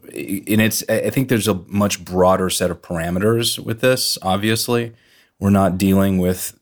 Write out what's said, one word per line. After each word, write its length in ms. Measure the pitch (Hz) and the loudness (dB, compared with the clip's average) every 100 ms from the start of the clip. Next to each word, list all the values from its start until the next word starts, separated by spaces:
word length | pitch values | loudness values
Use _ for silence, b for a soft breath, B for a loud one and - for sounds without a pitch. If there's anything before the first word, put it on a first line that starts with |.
| - | -14
i-, 340 | - 71 101 - | -14 -8 -8 -2
and 140 | 107 | 2
it's, 220 | 110 107 - | 2 0 -2
I, 100 | 110 | -2
I 80 | 98 | 0
think 200 | 139 131 | -2 0
there's 180 | 117 101 | 0 0
a 140 | 92 - | -2 -4
much 360 | 101 101 - | -2 -2 -2
broader 460 | 87 92 92 92 92 | -6 2 4 4 0
set 220 | - 90 | -2 -4
of 100 | 85 | -4
parameters 800 | - 85 85 92 104 117 117 - | -8 -6 -4 0 0 0 -2 -4
with 220 | - 113 | -8 -2
this. 360 | 127 127 - - | 0 0 -2 -4
Obviously, 720 | - 98 107 113 - 120 117 b b b b _ | -2 0 0 0 0 -2 -2 b b b b _
we're 120 | 98 | 2
not 280 | 101 95 90 | 4 4 2
dealing 400 | 98 95 98 92 | 2 4 4 2
with 400 | 90 92 - - | 0 -2 -6 -12